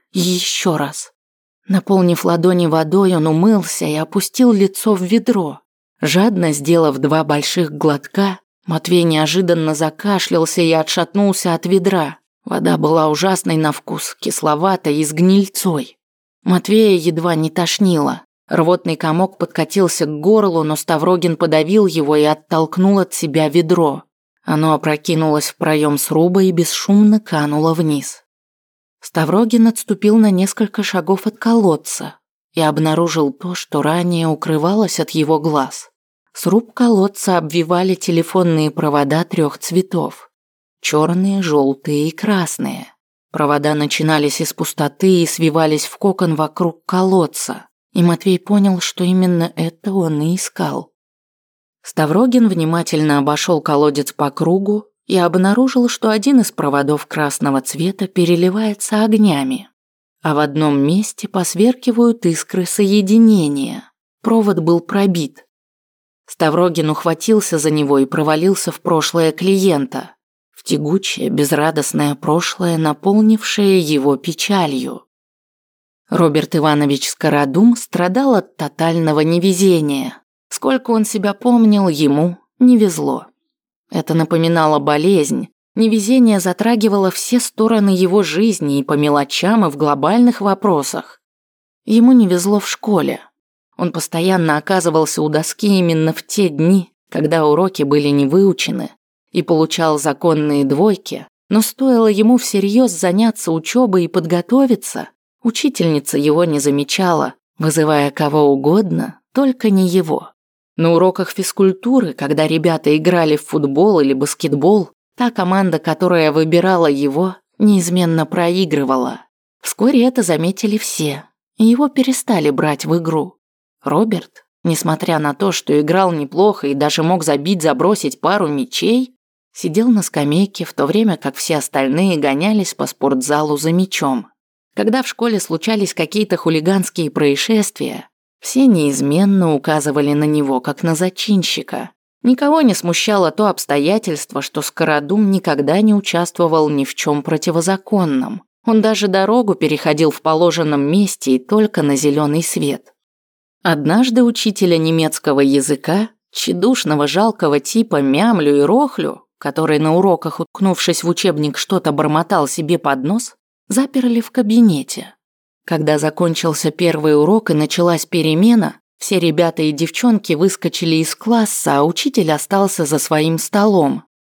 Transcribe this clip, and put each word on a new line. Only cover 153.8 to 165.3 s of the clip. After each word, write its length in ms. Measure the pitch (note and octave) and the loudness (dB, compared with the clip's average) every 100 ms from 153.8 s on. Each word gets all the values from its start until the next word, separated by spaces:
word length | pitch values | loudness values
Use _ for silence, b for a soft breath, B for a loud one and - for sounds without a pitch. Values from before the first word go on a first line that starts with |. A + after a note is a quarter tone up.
| D3 F3+ B3+ A#3 | 0 2 2 2
учителя 540 | A#3+ A#3+ A3 G3+ F3+ E3+ | 2 2 -4 0 2 2
немецкого 640 | D#3+ E3 D#3 - - C#3 | 2 0 0 -2 -2 2
языка, 680 | C#3 C#3 C3+ C#3 - F3+ A3 _ _ | 2 2 0 -4 -2 -2 -2 _ _
тщедушного, 760 | - - F3 G3 B3+ D#3+ D3+ D3 | -8 -6 -2 0 0 0 0 0
жалкого 540 | D3+ A3 A3 D#3+ C#3+ | 0 0 0 0 0
типа 420 | C#3 A3 A3 D#3 | -2 -2 0 0
Мямлю 560 | C#3 C#3 A3 G#3+ D3 C#3+ | 0 2 2 2 2 2
и 20 | |
Рохлю, 640 | C#3 A3+ C#4 - D3+ - _ - | 4 2 0 -2 -8 -8 _ -12
который 400 | D3 C#3 D#3+ D3+ | -8 -4 0 0
на 180 | D#3 E3 | 2 2
уроках, 440 | F#3+ E3+ E3 - | 2 0 -4 -8
уткнувшись 640 | E3 - G3 F3+ - E3 | -10 -4 -2 -2 -2 -2
в 60 | E3 | -2
учебник, 480 | F3 G3 D#3 D3+ C3+ | -2 -2 -2 -4 -4
что-то 360 | - F#3+ D#3 | -4 -2 -2
бормотал 540 | C#3+ D3 D3+ E3 F#3 C#3+ | -2 0 -2 0 0 -2
себе 320 | - D#3 E3+ | -4 -2 -2
под 260 | D3 C3+ | 0 -2
нос, 320 | C3 G#3+ - - _ _ - | -2 -4 -6 -16 _ _ -6
заперли 520 | G3+ C4+ C4+ B3 A#3 | -4 -2 -2 0 -2
в 100 | A3+ | -2
кабинете. 840 | - G#3 A3+ A3+ D3+ C3 - - _ _ | -2 2 4 4 2 -4 -12 -14 _ _